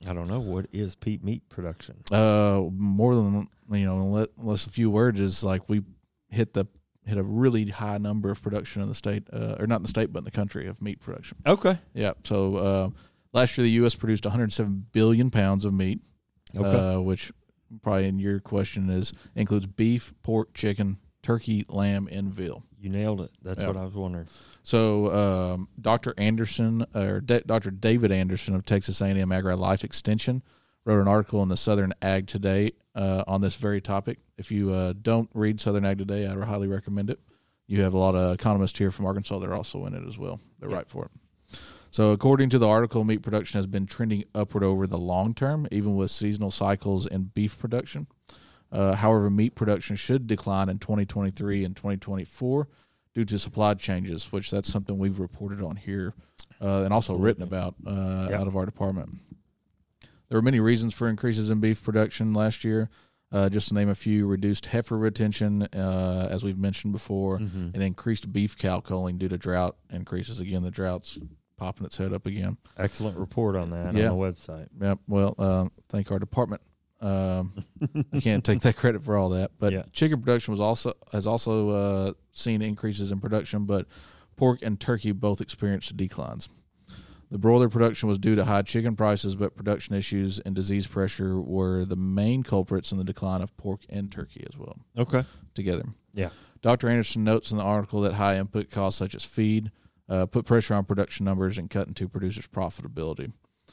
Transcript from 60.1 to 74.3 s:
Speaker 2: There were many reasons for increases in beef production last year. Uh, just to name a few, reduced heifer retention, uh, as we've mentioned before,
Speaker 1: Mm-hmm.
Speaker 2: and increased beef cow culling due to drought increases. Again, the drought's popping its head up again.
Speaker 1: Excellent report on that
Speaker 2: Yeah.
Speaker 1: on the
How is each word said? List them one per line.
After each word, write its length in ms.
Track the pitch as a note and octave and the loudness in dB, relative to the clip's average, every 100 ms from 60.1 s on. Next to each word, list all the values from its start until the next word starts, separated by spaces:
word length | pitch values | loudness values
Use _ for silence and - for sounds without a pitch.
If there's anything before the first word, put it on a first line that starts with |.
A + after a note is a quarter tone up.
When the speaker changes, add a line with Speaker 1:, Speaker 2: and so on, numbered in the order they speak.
| _ - | _ -2
Speaker 2:
There 100 | A2+ | 2
were 40 | |
many 160 | A#2 C3 | 4 6
reasons 360 | A2 A#2 A#2 | 6 4 2
for 140 | - A#2 | 0 0
increases 420 | G#2+ B2 A2 G#2+ | 0 0 0 0
in 100 | A2 | 2
beef 220 | A2 A2 | 2 2
production 480 | - G#2+ G#2+ - A2 | 0 2 2 0 0
last 300 | G#2+ G#2+ A2 | 2 2 0
year. 240 | A2+ A2 A2 - _ _ _ | 0 0 -2 -6 _ _ _
Uh, 180 | G2+ G2 | 0 2
just 200 | G#2 - | 2 0
to 60 | |
name 140 | G#2 G2+ | 2 2
a 60 | G2 | 0
few, 300 | - G#2+ G2+ | 0 2 2
reduced 380 | F#2+ G2+ G2+ - | 2 0 0 -2
heifer 300 | A#2 A#2 A2 | -2 -2 0
retention, 640 | A2 G#2 G#2+ G#2 G#2+ G#2 | 0 2 0 0 0 0
uh, 640 | G2+ F#2+ F#2+ F#2 F#2 F#2 F#2 | 0 -2 -2 0 0 0 -2
as 120 | - | -2
we've 140 | G2+ F#2+ | -4 -2
mentioned 340 | G2 F#2+ G#2+ | -2 -2 -4
before, 460 | G#2 - G2 G2 F#2+ | -6 -4 -2 -2 -2
Speaker 1:
Mm-hmm. 320 | G#2+ F#2 F2 | -4 -6 -6
Speaker 2:
and 80 | F#2 | -2
increased 500 | F#2+ F2+ - A2 - | -2 -2 -4 -4 -4
beef 240 | G2+ G#2 - | -2 -2 -2
cow 240 | G2 F#2 | -2 -2
culling 380 | - F#2 F#2 F2+ | -2 -4 -4 -4
due 100 | F#2+ | -4
to 80 | F2+ | -4
drought 380 | F#2+ F2+ F2+ - _ | -2 0 0 -4 _
increases. 480 | F2+ - F2+ G2 A#2 | -12 -8 -8 -8 -8
Again, 220 | F#2 F#2+ | -6 -4
the 80 | F2+ | -4
drought's 480 | - F#2+ F2+ - - D2 - _ - | -4 -4 -4 -8 -14 -16 -18 _ -12
popping 280 | F#2 - G2 | -10 -8 -10
its 100 | - | -6
head 160 | F#2+ | -6
up 140 | G2 - | -6 -6
again. 320 | G2+ F#2+ G#2+ _ - | -6 -6 -6 _ -4
Speaker 1:
Excellent 400 | G#2 - G#2+ F2+ | -4 -2 -6 -6
report 380 | F#2 - A2 F#2+ | -6 -2 0 0
on 140 | E2+ | -2
that 240 | E2+ F2 | -4 -2
Speaker 2:
Yeah. 160 | G#2 A2 | 2 2
Speaker 1:
on 80 | F2+ | 2
the 60 | F#2+ | 0